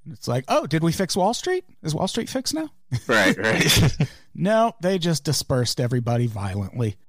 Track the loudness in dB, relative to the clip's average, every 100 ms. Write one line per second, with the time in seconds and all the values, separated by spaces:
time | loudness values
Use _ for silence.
0 | -18 -12 -4 -4 0 0 2 0 0 0
1 | -2 0 0 0 -2 -4 -4 -12 -6 -4
2 | -2 -4 -4 -6 -4 -4 -6 -12 -8 -8
3 | 0 4 4 2 2 2 4 4 4 2
4 | -2 -4 -18 -4 0 2 2 0 -2 0
5 | 0 -2 0 -2 0 0 0 0 0 0
6 | 0 0 0 -2 -4 -4 -6 -2 -4 -4